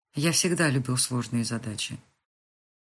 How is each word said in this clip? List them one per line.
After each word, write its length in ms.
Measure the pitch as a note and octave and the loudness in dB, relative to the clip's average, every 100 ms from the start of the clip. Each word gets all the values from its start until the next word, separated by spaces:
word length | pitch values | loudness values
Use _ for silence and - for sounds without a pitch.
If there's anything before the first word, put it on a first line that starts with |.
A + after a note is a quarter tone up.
| _ | _
Я 180 | D3 D#3+ | -2 2
всегда 360 | D#3+ F#3 E3+ D#3+ | 2 2 2 2
любил 280 | C3+ C3 B2+ | 2 0 0
сложные 480 | - B2 A#2 A#2 | 0 -2 -2 -2
задачи. 540 | A2+ A#2 A2 G#2 - - - _ _ _ _ _ _ _ | -2 -4 -4 -6 -8 -10 -16 _ _ _ _ _ _ _